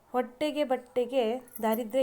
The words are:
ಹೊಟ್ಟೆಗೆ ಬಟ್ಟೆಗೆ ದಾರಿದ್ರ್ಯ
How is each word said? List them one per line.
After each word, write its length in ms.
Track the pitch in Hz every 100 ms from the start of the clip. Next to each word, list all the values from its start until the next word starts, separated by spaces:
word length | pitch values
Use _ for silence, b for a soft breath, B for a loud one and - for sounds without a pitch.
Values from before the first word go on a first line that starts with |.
| _
ಹೊಟ್ಟೆಗೆ 540 | 247 247 - 302 294
ಬಟ್ಟೆಗೆ 580 | 269 254 247 254 240 262 220 247 - -
ದಾರಿದ್ರ್ಯ 400 | 220 226 226 254